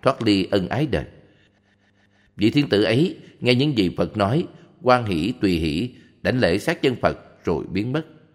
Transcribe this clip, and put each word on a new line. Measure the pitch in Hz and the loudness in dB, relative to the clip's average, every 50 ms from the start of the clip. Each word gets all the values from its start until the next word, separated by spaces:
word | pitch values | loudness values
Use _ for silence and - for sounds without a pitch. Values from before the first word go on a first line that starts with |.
| - | 0
thoát | 139 135 - 117 | 0 -2 0 0
ly | 113 101 95 92 - | 2 2 2 2 0
ân | - 104 90 - | -2 -2 -2 -2
ái | - 113 151 | -4 -4 -4
đời." | 143 104 78 64 - - - _ _ _ _ _ _ _ _ _ _ _ _ _ _ _ _ _ _ _ _ _ _ _ | -2 -4 -4 -6 -8 -16 -20 _ _ _ _ _ _ _ _ _ _ _ _ _ _ _ _ _ _ _ _ _ _ _
Vị | - 98 110 | 0 0 2
thiên | - 143 143 135 | 2 2 2 2
tử | - 101 107 | 2 2 4
ấy | 80 113 120 160 185 - - - - - _ | 4 4 2 2 0 -2 -6 -16 -20 -20 _
nghe | - 120 127 | 0 2 2
những | 123 139 151 147 113 | 2 2 0 2 2
gì | 98 87 82 | 0 0 0
Phật | - 87 82 - | -2 -6 -4 -2
nói, | 104 101 98 117 160 - - - - - _ _ _ - | -2 0 0 0 -2 -2 -4 -10 -20 -20 _ _ _ 2
hoan | 123 127 123 120 | 2 2 2 2
hỷ, | 104 95 80 78 107 127 - | -2 -2 -2 -2 -2 -4 0
tùy | - 101 90 80 | 0 0 0 2
hỷ, | 80 80 71 82 87 123 - - - _ _ _ _ | 0 -2 -2 -2 -4 -6 -8 -14 -20 _ _ _ _
đảnh | 90 113 127 | -2 -2 0
lễ | 117 87 85 101 | 2 2 0 0
sát | - - 165 165 - | -2 -4 -6 0 0
chân | 143 123 | -2 -2
Phật | 92 - 85 73 - - - - _ _ | 0 -2 -2 -2 -2 -12 -20 -20 _ _
rồi | - 87 71 - - - | -4 -4 -4 -4 -6 -6
biến | 92 104 120 127 | -6 -4 -4 -4
mất. | 151 160 - - - _ _ _ | -6 -6 -8 -18 -20 _ _ _